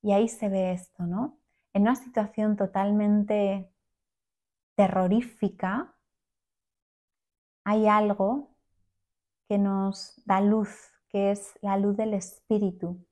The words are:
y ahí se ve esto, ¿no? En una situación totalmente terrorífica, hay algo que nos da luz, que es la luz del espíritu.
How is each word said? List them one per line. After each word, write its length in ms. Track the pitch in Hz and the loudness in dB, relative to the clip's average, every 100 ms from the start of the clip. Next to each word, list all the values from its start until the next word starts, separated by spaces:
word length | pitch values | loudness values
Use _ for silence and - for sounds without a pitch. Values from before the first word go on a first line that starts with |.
y 100 | 208 | 2
ahí 160 | 196 226 | 2 2
se 220 | - 214 | -2 -4
ve 220 | 190 185 | -2 -2
esto, 320 | 180 - _ | -4 -8 _
¿no? 360 | 175 185 277 _ _ _ _ | -6 -4 -6 _ _ _ _
En 100 | 196 | 2
una 120 | 208 262 | 2 2
situación 600 | - - 208 - 214 208 | -2 -4 -4 -2 -2 0
totalmente 1120 | 190 196 202 208 208 208 208 214 196 196 185 _ _ _ _ _ _ _ _ _ _ - | -2 -2 0 2 2 2 2 0 0 -2 -8 _ _ _ _ _ _ _ _ _ _ 0
terrorífica, 1200 | 196 190 185 214 240 - 202 - 185 214 349 _ _ _ _ _ _ _ _ _ _ _ _ _ _ _ _ _ | 2 2 2 0 -2 -4 -6 -4 -6 -4 -8 _ _ _ _ _ _ _ _ _ _ _ _ _ _ _ _ _
hay 240 | - 214 214 | 0 2 4
algo 680 | 208 214 202 196 262 285 _ _ _ _ _ _ _ _ _ _ | 4 2 0 0 -2 -8 _ _ _ _ _ _ _ _ _ _
que 100 | 202 | 0
nos 640 | 202 196 196 196 - _ - | 0 0 -2 -6 -14 _ -2
da 160 | 190 | 2
luz, 280 | 202 220 208 - - _ _ | 2 2 -2 -8 -20 _ _
que 220 | 202 196 | -2 -2
es 260 | 202 - - | -2 -8 -10
la 160 | 202 196 | -4 0
luz 180 | 202 202 | 0 0
del 160 | 220 | -2
espíritu. 920 | 202 185 - _ 214 202 180 175 175 - | -4 -6 -18 _ 0 0 -4 -10 -10 -14